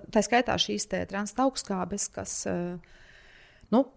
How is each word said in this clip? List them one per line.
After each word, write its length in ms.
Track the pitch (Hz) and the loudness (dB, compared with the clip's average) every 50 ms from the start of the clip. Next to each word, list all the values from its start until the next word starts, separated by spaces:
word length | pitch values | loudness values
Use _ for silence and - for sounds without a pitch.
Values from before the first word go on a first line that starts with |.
| - - | 0 2
tā 140 | - 220 202 | 2 2 4
skaitā 300 | - 247 240 254 - - | 4 4 2 4 2 2
šīs 320 | 175 - - 208 208 - - | 0 0 0 0 -2 -2 -2
te 160 | 190 180 180 | -2 -4 -4
trans 260 | - 190 196 208 202 | -4 -4 -4 -4 -4
taukskābes, 760 | - - 262 269 - - - - 196 185 180 175 196 202 - - | 0 2 2 2 2 -2 -4 -4 -2 -2 -2 -2 -2 -2 -2 -2
kas, 360 | - 208 190 - - - - | -4 -6 -6 -4 -4 -4 -2
eh, 280 | 196 185 175 175 175 180 175 - - - - - - - - - - - - - - - - - - | -2 -2 -2 -2 -4 -6 -10 -14 -18 -20 -20 -20 -20 -20 -20 -20 -20 -20 -20 -20 -20 -20 -14 -2 2
nu, 120 | 208 233 277 - - | 4 4 4 4 4